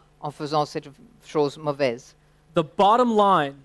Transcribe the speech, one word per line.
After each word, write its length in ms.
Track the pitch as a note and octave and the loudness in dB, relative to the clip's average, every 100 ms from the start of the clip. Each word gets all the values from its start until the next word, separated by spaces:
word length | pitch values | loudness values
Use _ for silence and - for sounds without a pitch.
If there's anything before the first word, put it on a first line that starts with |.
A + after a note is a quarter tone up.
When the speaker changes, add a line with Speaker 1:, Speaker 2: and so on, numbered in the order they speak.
| _ _ | _ _
Speaker 1:
en 120 | D3+ | -14
faisant 340 | - D3+ D3+ | -12 -4 -4
cette 240 | D3 D#3 C#3 - - _ | -4 -8 -14 -20 -20 _
chose 340 | - D#3+ C#3+ D#3 | -6 -2 -2 -4
mauvaise. » 580 | D3+ C#3 C3+ A#2+ - _ _ _ _ | -8 -2 -4 -4 -14 _ _ _ _
Speaker 2:
The 80 | F3 | -4
bottom 520 | D3+ - G3 A#3 A#3+ | -2 2 4 4 2
line 400 | G#3+ G3+ F3+ C#3+ C#3 | 2 4 2 0 -8